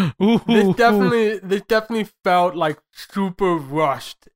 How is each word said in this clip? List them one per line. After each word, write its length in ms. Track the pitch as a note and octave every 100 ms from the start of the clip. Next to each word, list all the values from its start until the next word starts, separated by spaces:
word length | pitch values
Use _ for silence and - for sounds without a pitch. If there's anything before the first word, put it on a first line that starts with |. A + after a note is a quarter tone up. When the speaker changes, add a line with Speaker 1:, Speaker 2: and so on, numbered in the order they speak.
| F3 -
Speaker 1:
ooh, 180 | G3 A#3 -
Speaker 2:
this 180 | A3+ G3
Speaker 1:
ooh. 80 |
Speaker 2:
definitely, 640 | F#3 A#3 G#3 F#3+ A#3 G#3+ G#3
this 220 | F#3 G3
definitely 460 | - A3 A3 A3+ G3+ _
felt, 300 | G3 F3+ F3+
like, 240 | E3 D#3 D3+ _
super 640 | - - G3+ G3 F3+ F#3+ E3
rushed 720 | C3+ D3+ D3+ A#2+ - - _